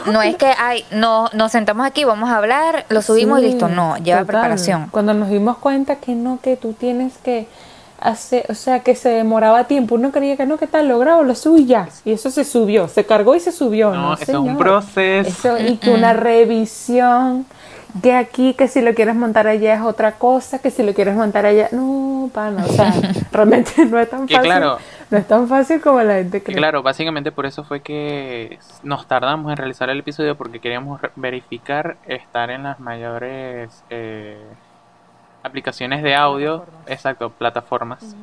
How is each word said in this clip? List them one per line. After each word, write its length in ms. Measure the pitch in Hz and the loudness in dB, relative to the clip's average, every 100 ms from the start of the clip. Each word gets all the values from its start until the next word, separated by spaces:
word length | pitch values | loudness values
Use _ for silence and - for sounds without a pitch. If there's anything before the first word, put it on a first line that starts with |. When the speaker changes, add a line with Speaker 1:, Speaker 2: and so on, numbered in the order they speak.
| - | 2
Speaker 1:
No 140 | 220 | 0
es 120 | 320 359 | 0 2
que, 180 | 269 254 | 2 2
ay, 280 | 240 233 - | 0 -2 -4
no, 360 | 214 226 220 226 | -2 2 2 0
nos 180 | 214 220 | 0 0
sentamos 340 | 233 208 214 269 | 0 0 0 -2
aquí, 160 | 294 | 0
vamos 260 | 269 214 240 | 0 2 0
a 80 | 220 | 0
hablar, 480 | 214 277 330 311 - | 2 2 2 0 0
lo 120 | 214 | 0
subimos 380 | 208 220 220 247 | 4 2 4 4
y 40 | 247 | 2
Speaker 2:
Sí, 40 | |
Speaker 1:
listo, 180 | 247 175 | 2 0
no, 300 | 175 165 - | 0 -2 -2
lleva 220 | 170 175 | 2 2
Speaker 2:
total. 40 | 175 | 2
Speaker 1:
preparación. 600 | 214 233 202 175 170 151 | 0 0 0 -2 -2 -2
Speaker 2:
Cuando 220 | 214 208 208 | -2 0 0
nos 140 | 196 | 0
dimos 280 | 202 214 240 | 0 0 0
cuenta 380 | 277 269 269 277 | 0 0 -2 -4
que 160 | - | -4
no, 260 | 233 247 247 | -4 -4 -4
que 140 | 262 254 | -2 -2
tú 180 | 226 | -4
tienes 440 | 220 247 247 262 - | -6 -4 -2 -4 -6
que 300 | 254 233 220 - - - - - | -6 -6 -6 -18 -20 -20 -20 -6
hacer, 440 | - 220 - 247 - | -6 -4 -4 -4 -4
o 40 | 214 | -6
sea, 260 | - 254 | -2 0
que 120 | 247 | 2
se 160 | 240 247 | 0 2
demoraba 540 | 226 220 220 220 233 240 | 0 0 2 4 4 4
tiempo, 300 | 285 220 233 | 0 0 0
uno 160 | 269 | 0
creía 240 | 277 277 277 | 0 -2 -2
que 100 | 269 | -2
no, 120 | 302 | -2
que 100 | 302 | -2
tal, 200 | 311 294 | 0 2
lo 100 | 240 | 2
grabo, 240 | 277 339 | 4 4
lo 100 | 269 233 | 4 0
subo 220 | 302 330 | 4 4
y 80 | 254 | 6
ya. 220 | 233 170 - | 2 0 -8
Y 80 | 214 | -4
eso 180 | 220 262 | -4 -2
se 140 | 285 | -4
subió, 440 | 277 240 208 208 165 | 0 0 2 2 2
se 180 | - 208 | 0 2
cargó 300 | 214 208 339 | 4 4 4
y 40 | |
se 120 | 349 | 0
subió, 400 | - 254 214 208 | -2 -2 2 2
Speaker 3:
No, 100 | 175 143 | 2 -2
Speaker 2:
¿no, 40 | 156 | -2
Speaker 3:
eso 80 | |
es 60 | 151 285 | -2 -2
un 80 | 247 | 0
Speaker 2:
señor? 100 | 269 | 2
Speaker 3:
proceso. 1000 | 180 202 202 190 190 196 190 175 247 233 | 2 2 0 -2 0 0 -2 -2 -2 0
Speaker 2:
Eso, 60 | |
y 140 | 220 226 | 0 0
que 140 | 240 | 2
Speaker 1:
Mm-mm. 60 | 226 | 4
Speaker 2:
una 160 | 233 | 4
revisión, 1300 | 220 233 226 220 226 214 - - 247 247 240 254 254 262 - - - - 202 | 4 4 4 4 2 -2 -6 -2 2 4 4 2 -2 -8 -16 -20 -20 -14 0
que 120 | 247 | 2
aquí, 400 | 247 240 - 262 | 2 0 0 0
que 140 | 247 262 | 2 2
si 140 | 277 | 2
lo 120 | 233 | 2
quieres 220 | 226 220 233 | 2 0 0
montar 320 | 233 220 214 | 0 2 2
allá 260 | 214 214 214 | 2 2 2
es 60 | |
otra 320 | 226 214 220 | 0 0 -2
cosa, 460 | - 247 254 - 262 | 2 2 2 -2 -4
que 100 | 262 | -4
si 140 | - | 0
lo 100 | 208 | -2
quieres 220 | 196 196 208 | 0 0 0
montar 300 | 214 202 208 | 0 0 4
allá, 240 | 214 214 | 4 2
no, 580 | 247 262 269 269 269 262 | -2 -2 -2 -4 -4 -6
pana, 320 | 220 214 202 175 | -6 -6 -4 0
o 20 | |
sea, 220 | - 208 - 185 | 2 2 0 -2
Speaker 3:
<laughs> 200 | 190 - | -4 -4
Speaker 2:
realmente 540 | 208 214 247 - - 247 | 2 4 4 2 2 2
no 120 | 233 | 2
es 100 | 233 | -2
tan 180 | 254 269 | -4 0
Speaker 3:
Que 80 | 262 | 2
Speaker 2:
fácil, 160 | 175 | 4
Speaker 3:
claro. 280 | 180 147 123 - - - | 2 2 -2 -8 -18 -2
Speaker 2:
no 80 | 208 | -2
es 100 | - | 2
tan 200 | 220 240 | 0 2
fácil 320 | 269 262 320 | 0 2 0
como 200 | 302 254 | 2 2
la 140 | 214 196 | 2 0
gente 240 | 180 196 | -2 -6
Speaker 3:
Que 60 | - | -4
Speaker 2:
cree. 100 | 190 | 0
Speaker 3:
claro, 260 | 156 147 | 0 0
básicamente 480 | 131 135 165 151 147 | -2 -2 -4 -4 -6
por 140 | 143 139 | -6 -8
eso 180 | 143 | -8
fue 180 | 147 143 | -10 -12
que 800 | 143 147 147 143 135 120 113 - _ - | -8 -8 -8 -8 -10 -12 -12 -18 _ -16
nos 240 | 143 143 - | -8 -8 -2
tardamos 420 | 127 127 156 151 | -2 0 -4 -6
en 60 | 147 | -8
realizar 320 | 131 127 127 | -8 -6 -6
el 100 | 139 | -6
episodio, 360 | 147 147 151 147 | -8 -6 -4 -4
porque 240 | 120 117 | -10 -10
queríamos 420 | 120 123 139 143 | -8 -8 -10 -10
re-, 100 | - 139 | -12 -8
verificar 840 | 131 127 - 120 - 143 165 - - | -10 -10 -12 -14 -8 -6 -6 -12 -12
estar 440 | 127 - 120 117 | -12 -8 -8 -6
en 120 | 131 | -8
las 160 | 143 135 | -12 -12
mayores, 1000 | 120 117 117 117 127 135 131 123 113 _ - | -14 -12 -10 -10 -12 -12 -12 -14 -16 _ -16
eh, 540 | 117 110 107 107 104 107 110 _ _ _ _ _ _ _ _ | -14 -12 -14 -16 -20 -20 -20 _ _ _ _ _ _ _ _
aplicaciones 600 | 135 135 131 - 127 147 | -14 -10 -10 -10 -8 -4
de 120 | 147 139 | 0 2
audio. 480 | 147 139 151 165 175 | 2 0 -4 -6 -10
Speaker 2:
Plataformas. 260 | 160 - | -20 -14
Speaker 3:
Exacto, 380 | 135 139 127 117 | -8 -8 -8 -10
plataformas, 760 | - 117 120 - 123 120 127 | -6 -6 -6 -6 -8 -8 -14
Speaker 2:
Ujú. 120 | 220 208 | -20 -12